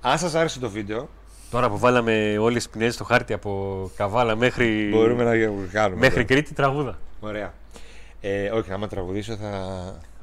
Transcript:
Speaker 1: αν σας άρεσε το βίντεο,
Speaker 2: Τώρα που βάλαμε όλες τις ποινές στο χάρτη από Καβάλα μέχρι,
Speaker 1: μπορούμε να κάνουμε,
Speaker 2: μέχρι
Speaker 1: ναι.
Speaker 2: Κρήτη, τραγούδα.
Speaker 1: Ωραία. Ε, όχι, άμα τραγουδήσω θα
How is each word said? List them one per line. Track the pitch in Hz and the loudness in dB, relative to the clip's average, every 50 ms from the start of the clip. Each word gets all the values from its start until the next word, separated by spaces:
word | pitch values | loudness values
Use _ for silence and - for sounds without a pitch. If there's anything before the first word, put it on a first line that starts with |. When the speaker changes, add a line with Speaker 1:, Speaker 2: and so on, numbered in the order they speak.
Speaker 1:
αν | - 120 139 160 | 0 2 2 2
σας | 170 175 147 | 0 0 0
άρεσε | 160 165 160 - 127 | 0 0 0 -2 -4
το | 123 117 | -6 -6
βίντεο, | 101 110 107 98 107 113 139 165 - - - - - - - - | -4 -6 -6 -6 -6 -8 -8 -10 -12 -20 -20 -20 -20 -20 -12 -4
Speaker 2:
Τώρα | - 120 127 120 | 0 2 2 2
που | 104 101 | 2 4
βάλαμε | 110 123 123 123 117 113 110 110 107 107 104 107 | 4 6 6 6 4 4 4 4 4 2 2 2
όλες | 110 117 120 120 - | 2 2 2 0 -2
τις | - | -4
ποινές | - 110 110 120 117 | -4 -2 0 0 0
στο | - - | -2 0
χάρτη | - 120 123 120 - 113 | 2 2 2 2 0 -4
από | 98 - 104 98 98 98 98 98 95 95 92 - | -6 -4 -4 -4 -4 -4 -4 -4 -6 -6 -6 -4
Καβάλα | - 104 98 101 120 123 113 110 | -2 -2 0 2 2 2 2 2
μέχρι, | 110 120 127 - - 127 113 110 107 107 104 | 2 2 2 2 2 2 2 2 2 2 2
Speaker 1:
μπορούμε | 104 110 110 113 120 120 120 | 4 4 4 4 4 2 2
να | 117 117 113 113 110 104 98 98 92 | 2 2 2 2 2 0 -2 -6 -2
κάνουμε, | 87 107 107 101 92 107 | 0 2 2 2 4 4
Speaker 2:
μέχρι | 123 131 123 - | 4 4 4 4
Speaker 1:
ναι. | 120 | 2
Speaker 2:
Κρήτη, | 98 131 139 151 - 151 | 2 2 2 2 0 -2
τραγούδα. | - 139 135 135 143 147 120 104 - - - - - | 0 0 0 0 0 -4 -4 -6 -8 -10 -10 -10 -10
Speaker 1:
Ωραία. | - 104 104 104 101 90 - - - - - - - - - - - - - - | -10 -8 -8 -6 -8 -8 -10 -14 -18 -18 -18 -16 -16 -16 -16 -16 -18 -18 -16 -8
Ε, | - 101 98 101 101 101 | -4 -2 -2 0 0 0
όχι, | 110 113 104 - | 0 -2 -2 -2
άμα | 95 98 104 101 | -4 -6 -6 -6
τραγουδήσω | 101 95 92 90 95 104 104 110 113 | -4 -6 -6 -4 -4 -6 -6 -6 -8
θα | 98 104 104 101 98 95 92 95 92 90 92 101 - - - - - | -8 -6 -6 -6 -6 -6 -6 -6 -8 -8 -10 -12 -14 -16 -18 -18 -16